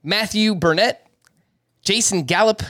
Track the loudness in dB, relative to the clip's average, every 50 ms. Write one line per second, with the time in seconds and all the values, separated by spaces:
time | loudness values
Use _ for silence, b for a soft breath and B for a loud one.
0 | -4 -4 -4 -4 -4 -2 0 0 0 0 0 0 0 0 2 2 2 0 0 -6
1 | _ _ _ _ _ _ _ _ _ _ _ _ _ _ _ _ _ -2 -2 0
2 | 0 0 -2 -2 -2 0 2 2 2 2 2 -2 -6